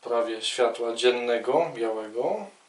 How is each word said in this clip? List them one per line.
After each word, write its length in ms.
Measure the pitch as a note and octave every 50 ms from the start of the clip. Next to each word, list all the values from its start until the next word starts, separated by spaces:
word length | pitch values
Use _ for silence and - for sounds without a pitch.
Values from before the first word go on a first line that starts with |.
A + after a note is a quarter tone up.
prawie 400 | - A#2 A#2 A#2+ A#2 A2+ A2+ A2
światła 540 | - - - - B2 A#2 A#2 - A#2+ A#2 A2+
dziennego, 760 | A#2 A#2+ B2 B2 A#2+ A#2+ A#2+ A#2+ A2+ - - B2+ D#3 E3+ D#3+ -
białego. 720 | A2+ A#2 A2 A2 A2 A2 G#2+ G#2+ A#2 C3 E3 G3+ G#3+ G#3 G3 - _ _